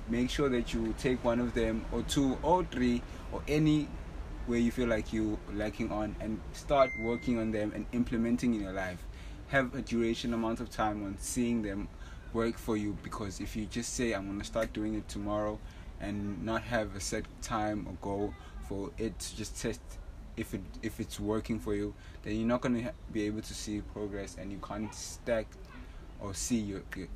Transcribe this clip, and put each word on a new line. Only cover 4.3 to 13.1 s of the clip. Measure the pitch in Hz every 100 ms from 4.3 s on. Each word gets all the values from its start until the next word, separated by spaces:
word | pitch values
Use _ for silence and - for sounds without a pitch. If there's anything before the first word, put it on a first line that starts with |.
| - -
where | 117
you | 117
feel | 127 120
like | 107 -
you | 110 107 104 -
lacking | 101 107 107 113
on | 104 107 -
and | 104 107 -
start | - - 139 131 104
working | 113 120 127 117
on | 110
them | 107 104
and | - -
implementing | 120 120 117 117 120 123
in | 107
your | 98
life. | 95 92 87 - - - - -
Have | 139 127
a | 135
duration | 113 117 113 117 120
amount | 113 113 117
of | 110
time | - 110 104
on | 101 92
seeing | - 127 120 117
them | 104 98 98 - - - -
work | 113 117 -
for | - 107
you, | 104 95
because | -